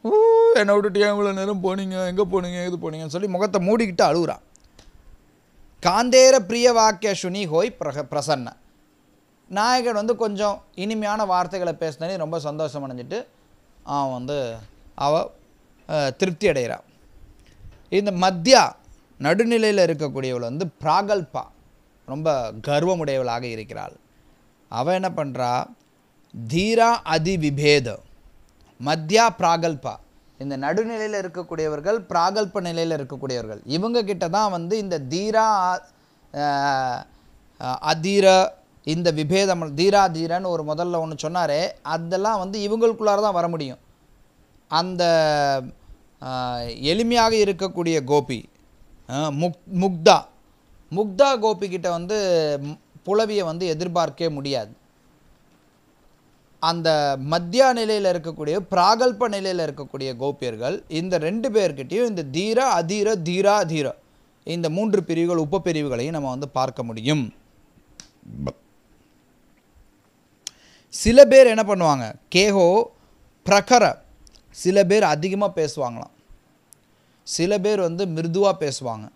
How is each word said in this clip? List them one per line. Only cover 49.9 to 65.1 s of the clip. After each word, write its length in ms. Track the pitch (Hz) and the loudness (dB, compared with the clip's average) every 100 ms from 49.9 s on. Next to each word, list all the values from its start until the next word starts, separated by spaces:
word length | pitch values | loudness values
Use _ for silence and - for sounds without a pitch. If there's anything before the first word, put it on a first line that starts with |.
| 175 170 165 - _ _ _ _ _ _ | 4 6 6 2 _ _ _ _ _ _
முக்தா 480 | 170 214 185 277 254 | -4 -4 2 2 4
கோபி 300 | 220 190 196 | 0 -2 -6
கிட்ட 220 | 180 175 | -6 -6
வந்து 680 | 170 175 214 190 170 151 143 | -6 -4 -4 0 0 0 -4
ம், 160 | 143 151 _ - - | -6 -14 _ -16 -2
புலவியை 380 | 208 220 208 | 0 0 -2
வந்து 220 | 170 165 180 | -4 -6 -6
எதிர்பார்க்கவே 680 | 156 180 175 160 135 165 | -4 -4 -2 -4 -4 -6
முடியாது. 420 | 147 139 131 107 - _ _ _ _ _ _ _ _ _ _ _ _ _ _ _ _ _ _ | -4 -6 -6 -8 -16 _ _ _ _ _ _ _ _ _ _ _ _ _ _ _ _ _ _
அந்த 580 | 160 170 165 156 143 135 139 | -2 0 2 2 0 -2 -2
மத்யா 460 | 170 175 226 262 240 | -2 0 4 4 4
நிலையில 320 | 220 214 190 | -2 0 0
இருக்கக்கூடிய, 460 | 175 160 160 151 180 180 | -2 -6 -8 -4 -4 0
பிராகல்ப 580 | 185 180 226 254 208 240 | 2 4 4 2 0 -4
நிலையில 580 | 202 190 180 156 139 135 | -2 -4 -4 -4 -8 -12
இருக்கக்கூடிய 300 | 135 135 120 | -8 -8 -4
கோபியர்கள், 680 | 139 131 127 110 123 196 - | -6 -4 -8 -6 -6 -6 -6
இந்த 300 | 160 180 180 | -6 -2 -2
ரெண்டு 320 | 156 220 247 | -2 -4 0
பேர்கிட்டயும் 560 | 214 185 139 131 185 240 | 0 0 -4 -6 -2 -2
இந்த 160 | 190 | -4
தீர, 600 | 143 143 208 226 269 180 | -6 -4 0 0 2 0
அதீர, 400 | 165 208 202 214 | 0 -2 0 -2
தீரா, 400 | 160 180 202 208 | -2 2 2 2
அதீர, 300 | 170 160 135 - _ _ _ _ | 0 -2 -4 -8 _ _ _ _
இந்த 260 | - 170 165 | -8 -4 -2
மூன்று 340 | 165 220 202 | -2 0 0
பிரிவுகள், 400 | 160 | 0